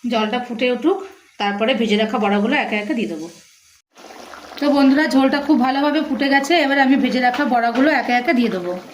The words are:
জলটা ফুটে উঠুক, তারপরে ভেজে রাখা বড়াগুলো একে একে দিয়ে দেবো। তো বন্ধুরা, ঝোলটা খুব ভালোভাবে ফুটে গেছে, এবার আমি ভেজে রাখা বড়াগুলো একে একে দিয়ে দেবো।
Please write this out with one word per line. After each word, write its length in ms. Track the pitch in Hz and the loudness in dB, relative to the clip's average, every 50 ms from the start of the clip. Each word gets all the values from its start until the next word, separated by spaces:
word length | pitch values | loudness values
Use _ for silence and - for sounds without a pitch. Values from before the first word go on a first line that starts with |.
| - 240 | -4 -2
জলটা 280 | 240 220 214 214 220 247 - | -2 -2 -2 -2 -4 -6 -6
ফুটে 200 | - 233 208 262 247 247 | -8 -6 -2 -2 -2 -2
উঠুক, 240 | 233 240 320 392 392 - - - - _ _ _ - | 0 0 0 0 0 -6 -14 -20 -20 _ _ _ -6
তারপরে 320 | 208 202 202 202 220 233 269 214 | -4 -4 -2 -2 0 0 0 0
ভেজে 160 | 233 202 208 214 | 0 0 2 0
রাখা 160 | 220 214 - 233 208 | 0 0 0 -2 0
বড়াগুলো 300 | 196 202 208 202 233 285 285 220 | 0 0 0 0 0 0 -2 -2
একে 120 | - 226 208 | -2 -4 -6
একে 120 | 208 208 311 233 | -4 -4 -4 -4
দিয়ে 120 | 196 160 | -4 -6
দেবো। 140 | 165 151 160 170 170 - - _ _ _ _ _ _ _ _ _ _ - - - - - - - - - - - - - | -6 -10 -12 -14 -16 -20 -20 _ _ _ _ _ _ _ _ _ _ -20 -20 -20 -20 -20 -20 -20 -20 -20 -20 -18 -10 -4
তো 80 | 285 285 277 | 0 0 2
বন্ধুরা, 280 | 285 277 269 269 294 311 302 - | 4 4 4 4 4 2 2 2
ঝোলটা 240 | 269 269 269 294 285 285 | 2 2 2 0 0 0
খুব 100 | 285 311 240 247 | 2 2 2 2
ভালোভাবে 340 | 262 262 277 285 294 285 320 285 - | 0 0 0 0 0 0 0 -2 -2
ফুটে 180 | 262 214 277 277 277 | -4 -2 0 0 0
গেছে, 180 | 277 269 277 339 339 294 | 0 2 2 0 2 2
এবার 140 | 269 277 285 269 | 2 2 2 4
আমি 120 | 262 277 247 240 | 4 4 2 2
ভেজে 160 | 240 202 254 254 | 0 0 0 0
রাখা 180 | 247 247 - 285 240 247 | 0 0 0 -2 0 0
বড়াগুলো 340 | 240 226 233 226 247 269 311 302 254 | 0 0 0 0 2 2 2 2 0
একে 120 | 233 - 240 247 | 0 0 -2 0
একে 120 | 247 339 330 247 | 0 2 2 2
দিয়ে 120 | 233 214 190 | 2 0 -2
দেবো। 180 | 185 175 180 180 185 - - | -4 -4 -6 -8 -8 -12 -16